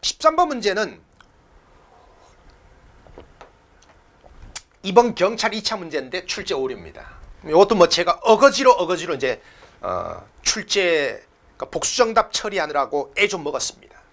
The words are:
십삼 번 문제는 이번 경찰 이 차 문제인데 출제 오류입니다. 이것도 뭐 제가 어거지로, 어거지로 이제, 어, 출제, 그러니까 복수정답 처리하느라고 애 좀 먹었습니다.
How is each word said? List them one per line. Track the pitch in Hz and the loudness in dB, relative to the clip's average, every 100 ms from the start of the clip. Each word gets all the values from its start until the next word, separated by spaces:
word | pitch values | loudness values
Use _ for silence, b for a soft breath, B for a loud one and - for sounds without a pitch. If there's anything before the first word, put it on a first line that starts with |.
십삼 | - - 311 320 | -6 0 2 2
번 | 349 | 0
문제는 | 254 208 190 202 90 _ _ _ _ _ _ _ _ _ _ _ _ _ _ - - _ - - - - - 87 _ - _ _ _ _ _ _ _ - - - - _ _ | 0 -2 -2 -4 -8 _ _ _ _ _ _ _ _ _ _ _ _ _ _ -20 -20 _ -20 -20 -20 -20 -20 -20 _ -20 _ _ _ _ _ _ _ -20 -20 -18 -18 _ _
이번 | 190 190 240 - | 2 4 4 0
경찰 | 185 226 226 | -2 -2 -4
이 | 214 | -4
차 | 214 214 | -8 -8
문제인데 | 170 151 127 180 175 | -8 -8 -8 -10 -10
출제 | - - | -10 -6
오류입니다. | 151 131 113 82 67 - - - - | -4 -4 -8 -14 -20 -20 -20 -20 -18
이것도 | - 160 202 | 2 6 6
뭐 | 220 165 | 6 4
제가 | - 175 170 | 4 0 -2
어거지로, | - 220 277 196 262 | 4 6 6 6 4
어거지로 | 247 170 175 160 | 4 2 -2 -4
이제, | 143 127 113 b b b b | -4 -2 -4 b b b b
어, | 92 90 85 82 - _ | -8 -6 -6 -12 -16 _
출제, | - 220 - 202 180 165 139 104 - _ _ _ | -6 -4 -2 0 2 2 0 -6 -16 _ _ _
그러니까 | 135 | -8
복수정답 | 160 - - 226 226 214 | -4 -4 0 2 2 0
처리하느라고 | - 214 196 151 147 135 147 135 - | -4 -6 -4 -2 -2 -2 -2 -6 -2
애 | 202 | -2
좀 | 190 | 0
먹었습니다. | 147 135 - - - - _ | -6 -6 -6 -10 -20 -20 _